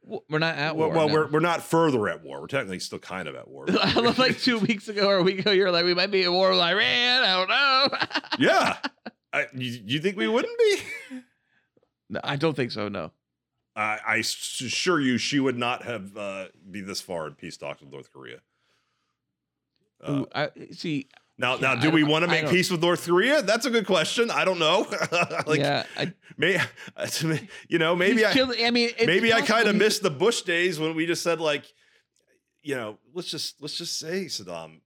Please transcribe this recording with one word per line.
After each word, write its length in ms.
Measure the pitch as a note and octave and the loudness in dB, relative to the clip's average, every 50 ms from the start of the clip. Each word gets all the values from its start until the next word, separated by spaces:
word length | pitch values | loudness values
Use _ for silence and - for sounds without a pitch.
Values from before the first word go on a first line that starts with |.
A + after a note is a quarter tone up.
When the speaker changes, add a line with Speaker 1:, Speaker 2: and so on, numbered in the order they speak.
| _ | _
Speaker 1:
W-, 180 | - G#3+ - _ _ | -12 -14 -14 _ _
we're 80 | D3+ D#3 | -4 -2
not 180 | E3 E3 D#3+ | -2 -2 -2
at 180 | C#3+ C#3+ D#3 D#3 | -2 -4 -4 -2
Speaker 2:
Well, 140 | D#3 D#3+ - | 0 0 0
Speaker 1:
war, 80 | E3 | 2
Speaker 2:
well, 120 | E3 D#3 D3+ | 2 2 4
Speaker 1:
no. 40 | D3+ | 2
Speaker 2:
we're, 120 | D#3 D#3 | 2 0
we're 140 | - D3 D#3 | 2 2 2
not 220 | D#3+ F3 E3+ D3+ | 2 2 0 -2
further 460 | A#2 - - E3 E3 D#3 C3+ A#2 G#2 F#2 | -2 0 2 4 4 4 2 2 0 -2
at 140 | E2 D#2+ | -4 -6
war. 180 | D#2+ C#2 C#2 C#2 | -10 -14 -14 -12
We're 60 | D2+ | -10
technically 320 | E2 - C#3 B2 F#2+ F#2 F2 | -4 -4 -4 -4 -4 -8 -10
still 200 | - - - F#2 | -8 -10 -10 -12
kind 300 | - - - F#2 F2 D2+ | -12 -10 -10 -8 -8 -8
of 60 | C2+ | -12
at 120 | B1 - | -14 -16
war. 200 | - C2+ C#2 - | -18 -18 -10 -4
Speaker 1:
<laughs> 140 | - F#3+ G#3+ | -2 0 0
I 100 | G3 G3 - B3+ | 2 2 2 2
love, 180 | A#3 A#3+ - - | 2 2 2 2
like, 200 | C4 B3+ A#3+ - | 2 2 0 0
two 180 | - C4+ A#3+ A3+ | 0 0 0 2
weeks 300 | G3 - A#3 G3+ - - | 2 0 0 -2 -4 -8
ago 180 | G#3 G3+ G3+ | -2 0 2
or 100 | G3 G3+ | 4 4
a 60 | F#3+ | 4
week 180 | E3+ F#3 G3 F#3+ | 4 2 2 0
ago, 100 | F#3 G#3+ | 0 2
you 140 | G3+ F#3 G3+ | 2 4 4
were 60 | F#3 | 4
like, 140 | F3 E3+ F3 | 2 2 2
"We 80 | F3 | 2
might 180 | F3+ F3 F#3 G3 | 2 0 0 2
be 140 | G3+ F#3+ F#3 | 2 2 2
at 80 | F3 | 2
war 160 | F3 F#3 F#3+ F#3+ | 2 4 4 4
with 100 | F#3+ F#3 | 4 4
Iran. 600 | F3 E3+ F3+ G3+ A3+ B3 B3+ B3 A#3+ B3 B3 C4 B3 | 4 4 2 2 2 2 2 2 2 2 2 2 2
I 120 | G3+ F#3 | 2 2
don't 120 | F#3 F#3 F#3 | 2 2 2
know." 500 | A3 C4 C#4+ C#4 C4+ C4 C#4 C4+ - C4+ - - - - - - | 2 2 4 4 4 4 4 2 0 -2 -4 -2 -4 -8 -6 -6
<laughs> 80 | - - | -2 2
Speaker 2:
Yeah. 400 | - - F#4 F#4+ - - - - - - _ _ _ - _ _ _ _ | 4 4 4 4 2 2 -2 -4 -8 -10 _ _ _ -20 _ _ _ _
I, 140 | - C#3 C#3+ - | -4 -4 -4 -4
you, 300 | - C3 B2+ B2 A#2 B2 G2+ | -6 -8 -8 -8 -8 -10 -6
you 140 | G2+ B2+ D#3 | -4 -4 -2
think 180 | D#3 G3 G3+ | 0 -2 -2
we 100 | F#3 A3 | 0 -2
wouldn't 300 | A3 A3 A#3+ D4+ A4+ A#4+ A#4 | 0 0 0 0 -2 0 2
be? 180 | A#4 G#4+ G4 - - - - - - - C4 B3+ - _ _ _ _ _ _ _ _ _ _ _ _ _ _ _ _ _ | 4 4 4 2 -2 -10 -12 -14 -14 -14 -16 -16 -16 _ _ _ _ _ _ _ _ _ _ _ _ _ _ _ _ _
Speaker 1:
No, 120 | G2+ - - | -10 -8 -6
I 120 | - C#3+ | -4 -4
don't 180 | C#3 D3+ E3 D3 | 0 -2 -2 0
think 140 | D3 C3 A#2 | 0 -4 -4
so, 160 | - A2 G#2 G2+ | -4 -6 -6 -6
no. 220 | G2+ F#2+ D#2+ D#2 _ _ _ _ _ _ _ _ _ _ _ _ _ | -6 -8 -10 -10 _ _ _ _ _ _ _ _ _ _ _ _ _
Speaker 2:
I, 220 | A2 G#2+ G#2+ G#2+ G#2+ - | -4 -2 -2 -2 -4 -2
I 120 | A2 A2 A2+ | -2 0 0
s-, 420 | A2+ - - - - - - - C3 | 0 -2 -6 -6 -8 -10 -8 -8 -8
assure 360 | A#2 - - - F3+ F3+ D#3+ | -6 -4 -2 0 0 0 2
you 180 | C#3 C3 B2 A2+ | 2 2 2 2
she 200 | - - C#3+ C#3+ | 0 0 0 0
would 180 | C3 C3+ B2+ A#2+ | 0 0 0 0
not 240 | A#2+ A#2+ B2 A#2 | -2 -2 -2 -4
have, 340 | - A#2 A#2+ G#2+ F#2+ G2 G2 | -6 -8 -8 -8 -10 -12 -12
uh, 300 | G#2+ G#2 G2 G2 G2 F#2+ F2 _ _ E2+ G2 | -10 -10 -8 -8 -10 -12 -14 _ _ _ -14
be 100 | F2+ G#2 | -14 -12
this 220 | F#2+ G2 F#2+ - | -10 -8 -10 -10
far 240 | - - F#2 E2+ D#2 | -8 -8 -8 -6 -6
in 80 | D2+ D2 | -8 -12
peace 240 | _ - E2 D2+ - | _ -16 -16 -14 -12
talks 240 | D2+ C#2+ D2 _ | -12 -12 -12 _
with 80 | D2+ C#2 | -16 -18
North 180 | C#2+ C#2 B1+ _ | -18 -18 -18 _
Korea. 280 | _ C2+ C2 A#1+ A#1+ - _ _ _ _ _ _ _ _ _ _ _ _ _ _ _ _ _ _ _ _ _ _ _ _ _ _ _ _ _ _ _ _ | _ -20 -18 -18 -18 -20 _ _ _ _ _ _ _ _ _ _ _ _ _ _ _ _ _ _ _ _ _ _ _ _ _ _ _ _ _ _ _ _
Uh, 100 | - D3 | -8 -6
Speaker 1:
Ooh, 140 | D3 C#3 - - - | -4 -4 -4 -6 -4
I, 140 | - D3+ - _ - C#3+ - | -6 -6 -6 _ -14 -20 -18
see, 380 | - - - F3+ D3+ C#3 - _ _ - _ _ _ | -16 -10 -6 -4 -4 -4 -6 _ _ -20 _ _ _
Speaker 2:
now, 180 | - B2+ B2 C3 | -4 -2 -2 0
Speaker 1:
yeah, 40 | B2 | 0
Speaker 2:
now, 140 | C3 C3 C3 | 0 0 0
do 160 | A#2+ C3 D#3 | 2 2 4
Speaker 1:
I 20 | |
Speaker 2:
we 80 | D#3+ D#3+ | 4 4
Speaker 1:
don't, 80 | D3+ D3 | 4 4
Speaker 2:
wanna 160 | D3+ D#3 E3+ | 4 2 4
Speaker 1:
I 40 | F3 | 2
Speaker 2:
make 120 | E3+ E3 D3+ | 2 0 2
Speaker 1:
don't 80 | D3+ | 2
Speaker 2:
peace 180 | F3+ F#3 F3 - | 2 2 2 2
with 100 | F#3 E3 | 0 0
North 240 | E3 F3 F3 D#3+ - | 2 2 2 0 0
Korea? 380 | E3+ F3 F3+ G#3 B3+ D4 D#4 | 2 2 4 4 4 4 2
That's 240 | A3+ F#3 G#3+ A3+ A#3 | 2 2 0 0 0
a 40 | C#4 | 0
good 160 | A3+ A#3 G3 | 0 0 2
question. 440 | - F#3+ E3+ D#3+ - - B3 A#3 A#3 | 2 2 2 2 0 2 0 0 0
I 140 | D#3+ C#3 D#3+ | 2 0 2
don't 140 | F#3 F#3+ E3+ | 2 2 2
know. 280 | D#3+ D3+ F3 G3+ - - | 2 4 4 2 2 0
<laughs> 540 | G#3+ E3 D#3+ D#3 D#3+ F3 E3+ - D#3 E3 D3+ | -4 -4 -4 -2 0 -2 -2 -2 -2 -6 0
Like, 140 | D3+ D#3 D#3 | 0 0 2
Speaker 1:
Yeah, 240 | C#3+ C#3+ C#3+ C3 - - - | 2 0 0 -2 -4 -6 -6
I 160 | - - F3 F3 _ _ - - | -6 -6 -6 -6 _ _ -20 -4
Speaker 2:
may-, 240 | - - F3 G3 F3 C3 A#2 - - - - _ | 0 0 2 2 0 -2 -4 -6 -18 -20 -20 _
<laughs> 720 | - E2+ A2 - - D#3 D#3+ D#3 C#3+ - - - - - _ | -8 -8 -6 -4 -2 -2 0 -2 -2 -4 -10 -18 -20 -8 _
you 100 | F3+ E3+ | 0 2
know, 160 | D#3+ D#3+ F3 | 2 2 2
maybe 220 | F3 F3 G3 A#3 A3+ | 2 4 4 4 4
Speaker 1:
He's 60 | A3 | 4
Speaker 2:
I, 80 | G#3 | 4
Speaker 1:
killing, 320 | F3+ C4+ C4 B3+ A#3+ A3 A#3 | 4 2 2 2 0 0 0
I 60 | A#3+ | 2
mean, 200 | A#3+ A#3+ A#3 A#3 A#3 | 2 2 2 0 0
it's 100 | A3+ A3+ | 0 2
Speaker 2:
maybe 260 | D#3 E3+ G3+ A3+ A3+ | 4 4 4 4 4
I 80 | A3+ A3+ | 4 4
Speaker 1:
possible 160 | F#3 F3+ G#3+ A3+ | 4 2 2 4
Speaker 2:
kinda 140 | A3+ G#3+ | 4 4
Speaker 1:
he's 60 | G3+ - | 4 4
Speaker 2:
missed 240 | G3+ G#3+ G#3 - | 4 4 2 2
the 80 | F#3 F#3 | 0 -2
Bush 320 | D3 C3 E3+ A3+ A3+ - | 0 2 2 2 2 0
days 360 | - F#3 E3+ E3+ F3 F#3 F3 D3+ | -2 -2 0 0 0 0 0 -2
when 140 | D#3 D#3+ E3 | -4 -4 -2
we 100 | D#3+ D#3+ | -2 -2
just 160 | E3 E3+ - | -2 -2 -2
said, 180 | - E3+ E3+ D#3+ | 0 -2 -2 0
like, 240 | E3 D3+ D3 C#3+ - - _ _ _ _ _ _ _ _ _ _ _ _ _ _ _ _ _ _ | 0 -2 -2 -2 -6 -12 _ _ _ _ _ _ _ _ _ _ _ _ _ _ _ _ _ _
you 120 | _ C#3 C3+ | _ -6 -6
know, 240 | B2+ A2+ G#2+ G#2+ F#2+ _ A#2+ | -6 -6 -8 -10 _ _ _
let's 180 | C3+ F3+ F3 - | _ -12 -10 -8
just, 300 | - D3+ - - - _ | -8 -8 -8 -10 -10 _
let's 160 | C#3 D3+ - | -12 -10 -10
just 220 | - F3 D#3+ - - | -10 -8 -8 -8 -8
say 260 | - D#3 F3 G3 F#3+ | -8 -6 -6 -6 -6
Saddam 540 | D3 - - G#2 F2 F2 E2 D#2+ D#2+ D#2+ D#2 _ | -6 -10 -10 -10 -10 -12 -12 -12 -14 -18 -20 _